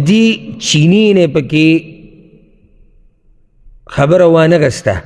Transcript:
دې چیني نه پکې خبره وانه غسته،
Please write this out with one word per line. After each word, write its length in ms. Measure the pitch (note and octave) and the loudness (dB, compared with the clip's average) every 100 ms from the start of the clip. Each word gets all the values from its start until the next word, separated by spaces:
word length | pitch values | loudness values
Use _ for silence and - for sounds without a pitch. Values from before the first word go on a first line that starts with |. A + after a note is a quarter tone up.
| C#3+ | 0
دې 200 | G#3+ A3+ A3 - - - | 0 0 -2 -10 -12 -4
چیني 380 | D3+ D#3+ G3+ G#3+ | 0 2 2 2
نه 120 | F#3+ E3 | 2 0
پکې 400 | D3+ C3 D3+ D#3+ D#3+ - - - - - _ _ _ _ _ _ _ _ _ _ _ _ _ - - - - | -2 -4 0 0 0 -4 -18 -20 -20 -20 _ _ _ _ _ _ _ _ _ _ _ _ _ -20 -20 -10 -2
خبره 280 | C#3 F3+ E3+ | 0 2 4
وانه 320 | E3 D#3+ D#3 | 2 2 2
غسته، 380 | C#3+ - A2 F#2 | 0 -4 -6 -6